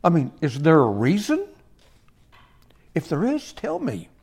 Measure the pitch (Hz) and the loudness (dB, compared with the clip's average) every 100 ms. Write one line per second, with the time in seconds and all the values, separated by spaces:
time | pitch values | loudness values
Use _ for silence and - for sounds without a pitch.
0 | 185 170 127 - 151 123 151 160 120 101 | 2 2 0 -4 -6 0 4 6 4 2
1 | 120 202 208 311 403 - _ _ _ _ | 0 0 0 -4 -4 -14 _ _ _ _
2 | _ _ _ _ _ _ _ _ _ 165 | _ _ _ _ _ _ _ _ _ -8
3 | - 147 226 294 - - - 339 269 98 | -4 -2 0 -2 -8 -10 -8 -4 -6 -8
4 | - _ | -12 _